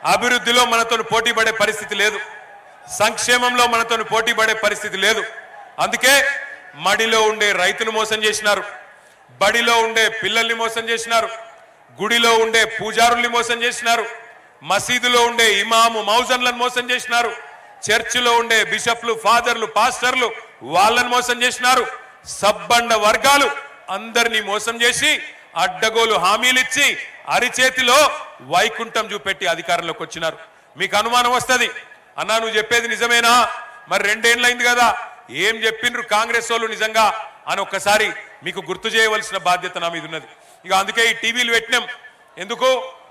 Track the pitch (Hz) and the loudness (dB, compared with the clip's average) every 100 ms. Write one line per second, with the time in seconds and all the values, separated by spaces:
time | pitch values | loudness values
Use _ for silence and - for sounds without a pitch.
0 | 151 196 240 247 233 240 240 226 233 233 | 2 2 2 0 2 2 4 2 0 -2
1 | 220 226 233 220 226 220 208 214 208 202 | 0 -2 0 0 0 0 -2 -2 -8 -2
2 | 208 208 - - - - - - - - | -2 -2 -12 -16 -20 -20 -20 -20 -14 -2
3 | 214 220 - 247 247 247 233 233 226 226 | -2 0 0 2 2 2 2 2 0 -2
4 | 214 214 226 220 220 220 208 202 208 190 | 0 -2 0 0 0 2 -2 -2 -8 -2
5 | 196 240 185 - - - - - 185 226 | 0 0 -4 -12 -18 -20 -18 -4 -4 0
6 | 254 277 269 269 - - - 139 175 208 | 4 4 2 -4 -10 -16 -20 -4 -2 0
7 | 226 226 214 214 208 180 185 202 220 220 | 2 2 2 2 0 2 0 -2 -4 -2
8 | 214 214 214 208 208 196 - - - - | -2 0 -2 0 0 0 -4 -14 -20 -20
9 | - _ _ 123 196 226 233 233 226 220 | -20 _ _ -2 0 2 2 2 2 0
10 | 214 - 185 220 233 233 226 226 226 233 | 0 -2 -2 -2 -2 -2 -4 -4 -4 -6
11 | 226 226 226 226 - - - _ _ 123 | 0 0 0 -8 -18 -20 -20 _ _ -8
12 | 208 233 233 226 226 226 214 214 214 220 | -2 2 4 4 4 2 0 -2 -4 2
13 | 233 240 240 240 233 233 233 226 233 233 | 4 4 0 -2 -2 -2 -2 -2 0 0
14 | 214 - - - - _ 147 196 - 247 | -2 -10 -20 -20 -20 _ -2 -2 0 -2
15 | 247 247 240 233 226 196 214 226 233 226 | 2 4 2 2 2 2 2 4 4 2
16 | 202 226 247 254 247 240 247 247 247 247 | 0 0 2 0 0 -2 -4 -4 -4 -4
17 | - 240 233 - - - - - - 226 | -2 -2 -2 -6 -16 -20 -20 -14 -2 -2
18 | 226 240 240 233 233 226 202 208 233 226 | 0 0 2 2 4 2 2 -2 -2 -2
19 | 233 220 196 233 240 233 220 202 240 247 | -4 -2 2 2 2 -2 -2 2 0 0
20 | 247 254 226 - - - 120 165 208 240 | -2 0 -2 -4 -18 -18 -2 2 4 4
21 | 247 247 240 240 247 - 247 254 220 - | 2 0 0 -2 -2 0 2 2 0 -10
22 | - - - - 196 208 165 240 233 220 | -20 -20 -16 -2 0 0 2 2 2 2
23 | 208 233 269 285 277 285 - - - 196 | 2 2 4 4 2 -2 -14 -20 -10 -10
24 | 226 226 233 220 202 208 220 233 240 247 | -4 0 0 -2 -2 -4 -4 0 0 2
25 | 294 285 - - - 165 185 - 220 226 | 0 0 -4 -18 -10 -2 -2 0 0 2
26 | 226 202 180 220 247 254 254 285 277 196 | 2 2 2 2 2 2 0 0 0 0
27 | - - - 170 247 240 262 262 247 269 | -10 -16 -2 0 0 0 0 2 4 4
28 | - - - - 127 170 220 220 226 226 | 4 0 -14 -18 -2 0 0 -2 -6 -4
29 | 214 202 196 190 185 165 170 170 165 156 | -4 -6 -6 -4 -2 -4 -2 -4 -4 -10
30 | 165 165 165 - - _ _ - 185 202 | -12 -6 -6 -8 -20 _ _ -8 -2 0
31 | 226 247 240 247 240 254 220 - - - | 2 2 2 0 2 0 0 -4 -16 -20
32 | _ - 175 226 226 214 214 240 233 220 | _ -10 -2 -2 0 -2 0 -2 0 -2
33 | 233 233 233 240 220 - - - - 196 | 2 2 6 4 4 -2 -14 -20 -4 -2
34 | 202 220 226 240 240 240 240 240 233 - | 0 0 2 2 2 2 0 4 4 2
35 | - - - 131 196 220 220 220 240 214 | -8 -18 -14 -2 -2 0 -4 -2 -4 -4
36 | 185 208 233 233 226 226 226 202 220 220 | -2 0 2 -2 0 -4 -4 -4 -2 2
37 | 214 - - - - 185 190 190 202 214 | 2 0 -12 -14 -6 -6 -4 -4 2 2
38 | 208 - - - 175 190 160 185 220 220 | 2 -6 -16 -12 -10 -10 -8 -6 -2 2
39 | 220 214 214 190 180 180 175 180 170 170 | 2 0 -4 -4 0 0 -2 -6 -6 -6
40 | 156 160 147 - _ - 185 190 202 226 | -10 -12 -14 -20 _ -20 -2 0 0 2
41 | 226 220 220 233 233 233 226 247 214 - | 2 2 -2 -2 0 0 0 -2 -2 -14
42 | - _ _ - 190 233 262 254 - - | -20 _ _ -14 -10 0 0 0 -4 -16
43 | - | -20